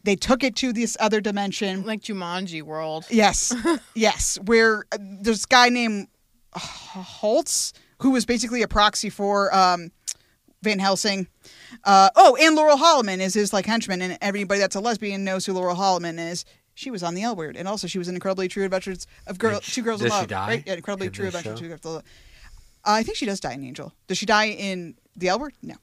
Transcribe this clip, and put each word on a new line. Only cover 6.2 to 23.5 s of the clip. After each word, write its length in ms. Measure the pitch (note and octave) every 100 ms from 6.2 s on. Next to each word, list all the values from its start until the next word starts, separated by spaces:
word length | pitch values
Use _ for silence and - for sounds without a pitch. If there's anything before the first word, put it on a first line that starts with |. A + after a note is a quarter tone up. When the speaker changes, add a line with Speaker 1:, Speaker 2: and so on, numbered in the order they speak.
| _ _ _ F3
Speaker 1:
H-, 60 |
Holtz, 1080 | - - - F#3+ F#3 - G#3+ C4+ - - - - _ _
who 120 | C4
was 140 | B3+ -
basically 360 | A#3+ A#3 A#3+
a 60 | G#3
proxy 420 | G#3+ G#3 - G#3
for, 440 | - G3+ G3+ G3 G3
um, 360 | F#3 F3 E3+ _ - - _ _ _ _
Van 160 | A3 G3
Helsing. 480 | G3 F#3+ C#4+ D4 - _ - - - A#3+
Uh, 260 | - G3 F#3+ -
oh, 200 | F4+ B3
and 140 | D#4+ D#4
Laurel 220 | D4+ C#4
Holloman 420 | E4 D4+ A3+ F#3
is 140 | F#3+
his, 200 | G#3 G3+
like, 120 | G3+ G#3
henchman, 360 | A3+ - F3+
and 160 | F#3 -
everybody 380 | G3+ G3+ F#3+ G3+
that's 160 | F#3+ G3
a 60 |
lesbian 420 | A3+ A3 G#3 G3
knows 220 | F#3+ F#3+ F#3+
who 80 |
Laurel 220 | F#3+ F3+ F3
Holloman 420 | G3 F3+ E3+ E3
is. 240 | E3 F3 - _ _
She 180 | - C4+
was 120 | G#3+
on 100 | E3+
The 100 | F3
L 120 | A3+ G3
Word, 220 | D#3 -
and 100 | F3+
also 200 | G#3 F3+
she 100 | F#3+
was 100 | F3
in 80 | F3+
Incredibly 320 | F#3+ F#3+ F#3
True 160 | G3+
Adventures 420 | G3 F#3 G3 F#3 - - -
of 100 | F#3
Girl, 180 | A3 G3+
Speaker 3:
Did 80 |
she, 80 | -
Speaker 1:
Two 80 | -
Girls 180 | A3+ G#3+
in 60 | A#2+
Speaker 3:
does 60 | G#3
she 40 |
Speaker 1:
Love, 60 | G2+
Speaker 3:
die 180 | F#2+ G2+
Speaker 1:
right? 160 | C#3 D3
Yeah, 80 | F3
Incredibly 320 | - G3 F#3+
Speaker 3:
in 60 |
Speaker 1:
True 120 | G3 G3
Speaker 3:
this 100 | F3
Speaker 1:
Adventures 160 | C3+
of 40 | A2
Speaker 3:
show? 40 |
Speaker 1:
Two 60 | E3
Girls 180 | D#3+ D#3+
in 60 |
Love. 120 | D#3+ - - - - - - _ _ G#3+
Uh, 60 | G#3+
I 40 |
think 140 | A3+ A4
she 80 | D4+
does 160 | F#3+
die 100 | D3